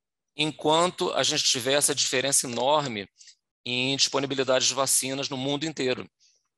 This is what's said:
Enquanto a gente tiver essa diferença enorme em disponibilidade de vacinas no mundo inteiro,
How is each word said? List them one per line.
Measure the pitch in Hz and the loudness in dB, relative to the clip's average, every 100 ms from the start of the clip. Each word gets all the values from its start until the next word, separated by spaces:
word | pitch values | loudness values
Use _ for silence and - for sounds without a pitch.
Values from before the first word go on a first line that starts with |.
| _ _ _ - | _ _ _ -2
Enquanto | 151 - 151 160 180 - 175 | -2 0 2 4 4 0 -2
a | - | 0
gente | 127 147 | 0 0
tiver | - 127 123 | 0 0 0
essa | 143 139 | 2 2
diferença | 135 - 131 135 139 135 | 0 0 0 2 0 0
enorme | 117 131 151 139 107 95 _ - - _ _ 120 | 0 2 2 0 -6 -8 _ -20 -20 _ _ -6
em | 123 131 139 | -2 0 0
disponibilidade | - 139 135 135 131 127 123 | 0 0 -2 -2 0 2 2
de | |
vacinas | 127 135 - 131 135 135 | 0 0 0 -2 -4 -6
no | 131 | -4
mundo | 135 143 160 | -4 -4 -4
inteiro, | 143 127 120 92 _ _ _ _ | -2 -2 -2 -8 _ _ _ _